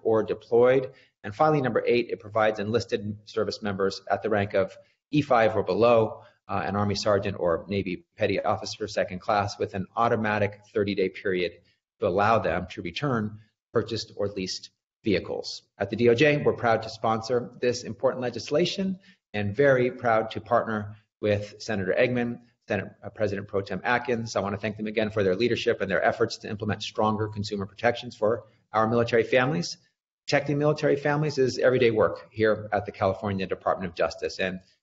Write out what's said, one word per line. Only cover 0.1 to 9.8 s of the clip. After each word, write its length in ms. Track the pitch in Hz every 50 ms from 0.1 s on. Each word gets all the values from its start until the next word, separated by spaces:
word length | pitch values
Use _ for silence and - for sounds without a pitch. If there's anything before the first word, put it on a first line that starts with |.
| 110 110 107
deployed. 720 | - - - - - 120 117 120 127 127 135 131 - - - _ _ _ _ -
And 100 | 104 101
finally, 260 | - 156 156 156 147
number 220 | 131 123 107 104 -
eight, 260 | 120 120 120 120 -
it 100 | - -
provides 400 | - 107 104 113 107 110 110 -
enlisted 580 | 101 107 113 117 110 - 120 110 104 104 107 - -
service 340 | - - 110 104 95 - -
members 400 | - 104 98 95 98 95 95 - - -
at 140 | 98 101 -
the 80 | 110
rank 240 | 107 101 101 101 -
of 200 | 98 95 95 - - - _ _ _ _ _
E 120 | - 151 151
five 340 | - 127 117 113 104 -
or 60 | 101 95
below, 600 | 92 92 98 113 120 120 113 110 104 - - - - _ _ _ -
uh, 140 | 101 98 80
an 120 | 80 95
Army 180 | 101 104 101 98
sergeant 420 | - - 110 104 101 98 101 - -
or 260 | - 87 82 80 - -
Navy 360 | 101 98 92 92 87 - - _ _
petty 240 | - 104 98 98 92
officer 460 | - - 104 98 107 101 - - 110 -
second 300 | - 101 92 - 92 92
class 380 | - - 110 101 101 104 - -
with 160 | 104 98 -
an 120 | 98